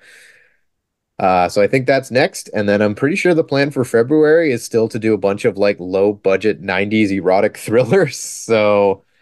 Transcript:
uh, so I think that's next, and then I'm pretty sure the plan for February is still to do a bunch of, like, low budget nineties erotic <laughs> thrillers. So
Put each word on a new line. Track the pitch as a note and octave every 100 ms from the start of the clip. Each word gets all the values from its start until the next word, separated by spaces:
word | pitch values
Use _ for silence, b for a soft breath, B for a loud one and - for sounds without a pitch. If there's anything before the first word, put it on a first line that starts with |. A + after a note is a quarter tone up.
| b b b b b b b _ _ _ _ -
uh, | G2 F#2 F2
so | -
I | G2+
think | C3+ B2+
that's | C3+ B2+
next, | A#2+ C#3+ - -
and | G#2+ G#2
then | G#2
I'm | G#2+ G2+
pretty | C#3 G3
sure | F3+
the | D#3+
plan | D#3 C#3 C#3
for | C#3 B2
February | D3+ C#3 D#3 D3+ D#3+ D#3+
is | A#2+ -
still | A2+ A2+
to | A#2+
do | A2
a | G#2+
bunch | G2 G2+ A#2+
of, | F#2+
like, | G2+ G2+
low | F2+ F#2+ G2+
budget | G#2 F#2+ F#2+ G#2+ E2+
nineties | F#2+ F#2 G#2 A2 G#2
erotic | G2 F2+ F#2+ G#2 -
<laughs> |
thrillers. | - A2+ B2 F#3+ D3+ -
So | - - - A2+ G#2 G#2 G2+ F#2+ _ _